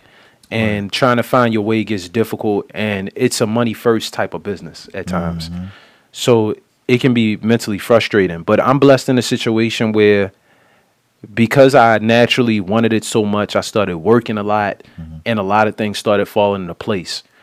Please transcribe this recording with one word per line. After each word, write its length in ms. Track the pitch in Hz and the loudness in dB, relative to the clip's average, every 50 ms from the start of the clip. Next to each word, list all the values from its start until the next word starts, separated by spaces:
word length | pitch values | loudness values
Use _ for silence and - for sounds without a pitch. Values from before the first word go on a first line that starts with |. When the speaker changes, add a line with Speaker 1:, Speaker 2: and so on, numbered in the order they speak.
| _ _ _ _ _ _ _ _ _ _ | _ _ _ _ _ _ _ _ _ _
Speaker 1:
and 360 | - 113 110 107 104 104 101 | -4 -2 -2 -2 -2 -4 -6
Speaker 2:
Right. 60 | 95 | -6
Speaker 1:
trying 240 | - - 143 127 120 120 | -2 0 2 2 2 2
to 40 | |
find 320 | 110 - - 127 120 117 110 | 0 2 2 2 2 2 0
your 80 | 107 | 0
way 220 | 101 107 110 110 104 | 0 0 -2 -2 -2
gets 240 | 101 110 95 87 87 | -2 -6 -6 -8 -6
difficult, 600 | - 113 110 - 113 - - 110 104 98 - - - | -2 -2 -2 -2 -4 -4 -2 -2 -2 -2 -4 -6 -8
and 340 | 95 107 107 101 95 95 98 - | -6 -4 -4 -4 -4 -6 -8 -4
it's 260 | - 127 123 - - | -2 -2 -2 0 -2
a 60 | 123 | -2
money 260 | 104 110 120 120 117 | -2 0 0 0 -2
first 400 | 101 - - 120 113 107 - - | -4 -2 0 0 0 0 -2 -6
type 220 | - - 101 - - | -6 -6 -6 -6 -8
of 80 | 85 | -10
business 460 | 85 101 98 80 85 78 - - - - - | -8 -10 -10 -10 -12 -16 -18 -20 -20 -14 -14
at 120 | 95 85 | -12 -10
times. 420 | - 92 87 87 85 85 82 80 82 | -6 -6 -4 -4 -4 -6 -8 -10 -10
Speaker 2:
Mm-hmm. 180 | 87 87 92 98 - - - _ _ _ _ _ | -10 -10 -12 -12 -14 -20 -20 _ _ _ _ _
Speaker 1:
So 460 | _ - - 127 120 113 107 107 - - _ _ _ _ _ - | _ -4 0 2 2 2 2 0 -4 -8 _ _ _ _ _ -2
it 100 | 123 120 | 0 2
can 140 | - 131 120 | 2 2 2
be 220 | 120 113 107 104 | 2 2 0 -2
mentally 420 | - 104 110 117 113 - 110 104 - | -2 0 0 0 0 0 -4 -6 -6
frustrating, 640 | - - 120 110 - - - 104 95 87 85 85 | 0 2 2 2 4 2 2 2 2 2 -2 -4
but 160 | 80 - 107 - | -2 0 0 2
I'm 200 | - 123 135 139 | 2 2 2 4
blessed 280 | 135 139 135 123 - - | 6 4 4 4 2 0
in 60 | 131 123 | 0 0
a 40 | |
situation 680 | 117 - 127 117 - 120 110 110 113 117 - - 117 110 | 0 -2 -4 -4 -2 -2 0 0 0 -2 -2 -2 -2 0
where 400 | 107 107 107 104 104 101 98 95 - _ _ _ _ _ _ _ _ _ _ _ _ _ _ _ _ _ - - 101 | 2 4 4 4 4 4 0 -2 -6 _ _ _ _ _ _ _ _ _ _ _ _ _ _ _ _ _ -20 -10 -2
because 400 | 110 117 113 - 143 135 135 135 | 0 0 2 6 6 6 6 8
I 240 | 131 117 117 110 104 | 6 6 6 4 2
naturally 640 | 107 113 113 120 120 110 - 135 120 117 110 104 | 2 2 4 4 4 4 2 0 2 2 0 0
wanted 320 | 90 92 107 117 117 110 | -2 0 0 0 2 2
it 120 | 113 107 - | 0 0 -2
so 200 | - - 117 104 | -2 -2 0 0
much, 320 | 104 101 104 101 - - | 0 0 -2 -2 0 -2
I 40 | 101 | -2
started 380 | 92 - - 110 98 95 87 82 | -2 0 -2 -2 -2 -2 -4 -4
working 400 | 80 104 117 120 117 - 110 104 | -2 0 0 0 0 -2 -6 -6
a 40 | |
lot, 400 | 101 104 104 107 104 98 - - - - _ - | -4 -2 -2 0 -2 -2 -4 -8 -14 -20 _ -18
Speaker 2:
Mm-hmm. 160 | 82 80 80 78 - | -18 -16 -18 -10 -6
Speaker 1:
and 120 | 117 113 107 | -4 -4 -2
a 40 | |
lot 260 | 95 95 104 107 107 107 | -2 0 2 2 2 0
of 80 | 98 | -2
things 220 | - 110 104 101 - | -4 -6 -6 -6 -4
started 280 | - 113 104 101 101 | -2 0 0 0 0
falling 360 | - - 110 104 101 101 95 | -2 0 0 2 2 0 -2
into 120 | 92 87 87 | -6 -10 -12
place. 480 | - - 120 107 92 82 - - - - _ _ _ | -10 -6 -6 -6 -6 -6 -10 -12 -14 -14 _ _ _